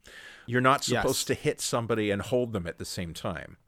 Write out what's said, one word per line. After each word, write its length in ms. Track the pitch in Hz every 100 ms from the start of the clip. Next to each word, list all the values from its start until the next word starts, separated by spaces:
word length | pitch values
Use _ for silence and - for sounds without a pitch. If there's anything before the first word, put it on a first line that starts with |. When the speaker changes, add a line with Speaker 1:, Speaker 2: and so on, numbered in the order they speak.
| - - - - -
Speaker 1:
You're 140 | 123
not 280 | 131 139 -
Speaker 2:
Yes. 140 | 117
Speaker 1:
supposed 240 | 127 131 -
to 60 |
hit 260 | 175 151 -
somebody 500 | - 123 113 110 107
and 100 | 98
hold 300 | - 123 117
them 140 | 104 85
at 120 | -
the 60 |
same 300 | 92 - 87
time. 440 | 80 104 73 - -